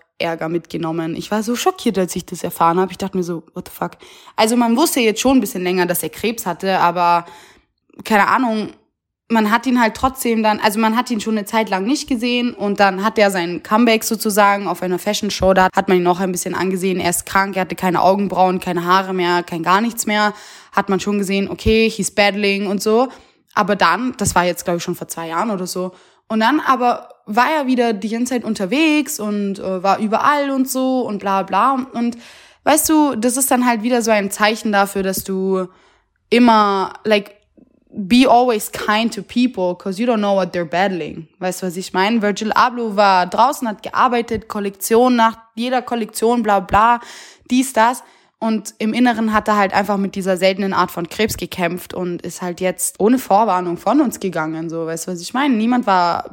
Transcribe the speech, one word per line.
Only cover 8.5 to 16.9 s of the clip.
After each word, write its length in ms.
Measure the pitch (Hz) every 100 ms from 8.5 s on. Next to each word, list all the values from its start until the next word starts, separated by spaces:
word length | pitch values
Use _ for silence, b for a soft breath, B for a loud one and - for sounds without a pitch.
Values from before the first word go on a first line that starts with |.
| 220 202 - _ _ _ _ -
man 220 | 226 214
hat 160 | 233 262
ihn 140 | 247
halt 140 | 226 214
trotzdem 480 | 240 247 240 226
dann, 160 | 214 214
also 180 | 220 202
man 180 | 226 220
hat 140 | 233
ihn 100 | 226
schon 160 | 220 220
eine 80 |
Zeit 240 | 202 226 208
lang 160 | 190
nicht 240 | 196 302 -
gesehen 460 | 247 247 240 247
und 240 | - 202 196
dann 260 | 196 190
hat 140 | 208 220
er 140 | 202
sein 320 | 190 175 175
Comeback 400 | - 220 240 220
sozusagen 640 | - 220 220 202 202 202 196
auf 140 | 175
einer 180 | 185 175
Fashion 300 | - 208 208
Show, 200 | - 190
da 160 | 185 185
hat 140 | 196 190
man 80 | 185
ihn 60 |
noch 160 | 175 175
ein 100 | 190
bisschen 240 | 180 185
angesehen, 460 | 151 180 190 190